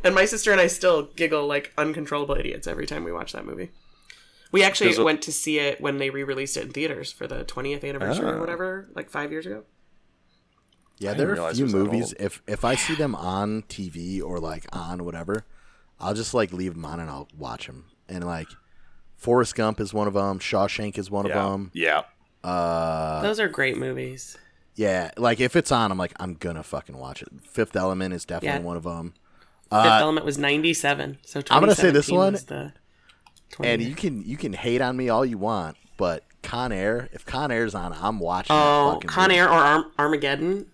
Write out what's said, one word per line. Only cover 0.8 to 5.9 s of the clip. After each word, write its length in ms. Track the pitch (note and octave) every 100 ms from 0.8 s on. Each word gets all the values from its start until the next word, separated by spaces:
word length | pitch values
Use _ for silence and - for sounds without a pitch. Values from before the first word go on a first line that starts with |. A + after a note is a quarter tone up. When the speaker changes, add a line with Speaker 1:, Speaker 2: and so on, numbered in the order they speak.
| F#3 E3 C#3+
Speaker 1:
giggle 320 | - E3 D3+ D3
like 260 | C#3+ C#3+ -
uncontrollable 600 | D3+ D#3 D3 D3 C#3+ C#3
idiots 300 | - - -
every 200 | - D3+
time 180 | D3+
we 80 | E2+
watch 200 | E2+ -
that 120 | -
movie. 260 | - - F3 - _ _ _ - _ _ _
We 120 | G3
actually 240 | G3 G3 F#3+
Speaker 2:
There's 100 | C3
a 60 |
Speaker 1:
went 160 | D#3 D#3
to 100 | -
see 260 | D3 - D3+
it 200 | C#3+ C#3
when 180 | C#3+